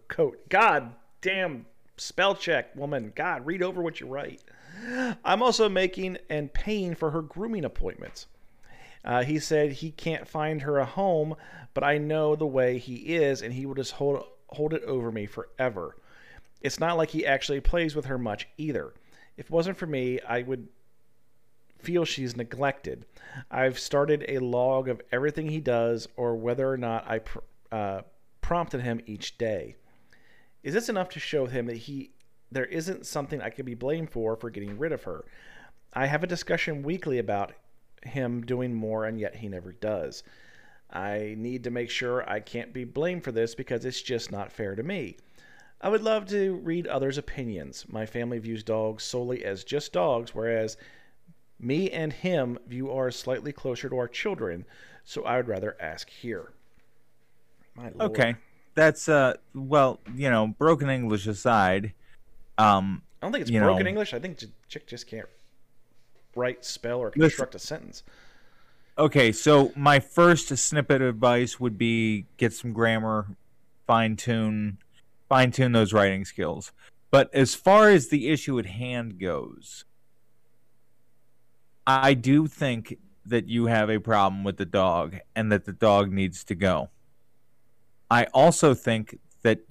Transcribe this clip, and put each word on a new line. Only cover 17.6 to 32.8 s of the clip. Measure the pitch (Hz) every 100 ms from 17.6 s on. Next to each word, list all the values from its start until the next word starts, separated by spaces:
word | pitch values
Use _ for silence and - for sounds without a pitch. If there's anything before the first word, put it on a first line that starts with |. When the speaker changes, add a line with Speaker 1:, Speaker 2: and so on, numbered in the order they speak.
Speaker 1:
plays | - 175 160 147
with |
her | 135 131
much | 117 104 - -
either. | 151 117 69 - - - - -
If | -
it |
wasn't | 165 170 185
for | 165
me, | 139 127 127
I | - 120
would | 123 127 110 - - - - - - - - - - -
feel | - 175
she's | 160 - 127 120
neglected. | 117 120 139 - - 64 - - - 135 -
I've | 127 131 127
started | - 143 147 147 -
a | 135
log | 123 120 127 131 131
of | 117 -
everything | 123 147 147 156
he | 156
does | 135 120 117 117 - -
or | 120 117
whether | 117 123 135
or | 131
not | 117 113 -
I | 113
pr-, | - 113 - - -
uh, | 110 101 98 - - - -
prompted | - 170 165 131
him | 123 117 117
each | 104 - -
day. | 113 98 58 - - - - - - - - -
Is | 131
this | 190 233
enough | 202 185
to | 151
show | - 151 127
him | 127 120
that | 117
he, | 143 139 - - - - -
there | 131
isn't | 127 165